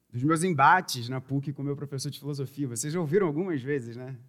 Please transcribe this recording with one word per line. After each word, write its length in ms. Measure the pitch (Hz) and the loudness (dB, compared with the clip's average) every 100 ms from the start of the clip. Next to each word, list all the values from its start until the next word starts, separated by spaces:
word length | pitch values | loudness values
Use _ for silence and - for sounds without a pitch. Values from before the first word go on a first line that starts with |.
| _ | _
Dos 100 | 120 | -2
meus 220 | 143 160 | 2 2
embates 640 | 185 147 143 180 185 127 117 | 2 6 8 8 4 -4 -4
na 120 | 131 | -6
puc 320 | - 139 143 | -4 -4 -2
com 100 | 143 | -6
o 20 | |
meu 100 | 139 | -6
professor 340 | 143 143 135 143 | -6 -8 -8 -8
de 120 | 135 | -8
filosofia. 480 | 139 143 135 139 139 | -8 -6 -8 -6 -6
Vocês 240 | 117 151 | -4 -4
já 80 | 170 | -2
ouviram 260 | 156 190 180 | 2 4 4
algumas 340 | 147 190 151 | 2 -2 -2
vezes, 360 | 127 147 117 117 | -2 -4 -4 -10
né? 200 | 127 123 | -12 -14